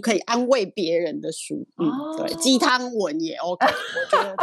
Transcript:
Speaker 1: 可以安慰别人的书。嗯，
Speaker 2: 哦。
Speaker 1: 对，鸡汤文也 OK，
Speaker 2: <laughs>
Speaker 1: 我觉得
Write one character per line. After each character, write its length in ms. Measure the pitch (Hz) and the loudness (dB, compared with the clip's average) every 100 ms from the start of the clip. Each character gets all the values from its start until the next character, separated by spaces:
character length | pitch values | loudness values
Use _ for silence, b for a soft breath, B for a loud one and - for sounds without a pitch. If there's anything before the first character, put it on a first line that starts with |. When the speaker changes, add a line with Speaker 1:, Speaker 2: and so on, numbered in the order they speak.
Speaker 1:
可 140 | 214 | 2
以 40 | 202 | 0
安 260 | - 240 247 | 2 0 4
慰 180 | 262 | 2
别 320 | 196 - 165 170 | 2 -2 0 2
人 240 | 170 147 | 0 -4
的 120 | 156 | -6
书。 340 | 160 - 147 - - | -8 -8 -8 -10 -2
嗯， 120 | 175 | -2
Speaker 2:
哦。 280 | 262 302 320 | 0 -6 -6
Speaker 1:
对， 160 | - - | -4 0
鸡 200 | 254 254 | 4 4
汤 380 | 311 254 247 | 4 2 0
文 260 | 233 180 151 | -2 -2 -2
也 140 | 160 | -4
OK， 320 | - 170 180 605 | -4 -6 2 2
Speaker 2:
<laughs> 0 | |
Speaker 1:
我 500 | 494 - 494 523 480 | 2 -6 -6 0 0
觉 60 | |
得 140 | 440 571 | 0 -2